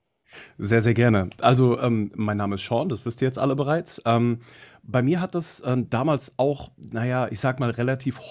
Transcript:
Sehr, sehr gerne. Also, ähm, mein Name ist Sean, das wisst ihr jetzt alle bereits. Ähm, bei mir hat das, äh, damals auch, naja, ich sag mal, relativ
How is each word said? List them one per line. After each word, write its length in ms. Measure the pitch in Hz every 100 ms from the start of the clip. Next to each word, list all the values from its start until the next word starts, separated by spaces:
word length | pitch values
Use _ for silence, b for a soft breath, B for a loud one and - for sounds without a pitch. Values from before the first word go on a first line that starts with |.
| _ _ B B B -
Sehr, 240 | 101 113
sehr 140 | 113 113
gerne. 340 | 120 107 92 -
Also, 400 | 117 127 127 120
ähm, 320 | 127 113 104 -
mein 220 | 107 104
Name 180 | 101 98
ist 100 | -
Sean, 240 | 117 175
das 160 | 113 -
wisst 160 | 113
ihr 60 | 131
jetzt 120 | 127
alle 160 | 135 135
bereits. 460 | 139 160 175 -
Ähm, 360 | - 117 120 117 B B B B
bei 200 | - 123
mir 200 | 123 175
hat 140 | 180 175
das, 260 | 165 -
äh, 160 | 131 123
damals 560 | 113 117 147 143 - -
auch, 340 | 135 139 - -
naja, 520 | - - 120 127 120
ich 100 | 110
sag 200 | 135 127
mal, 100 | 120
relativ 500 | 113 120 131 135 - -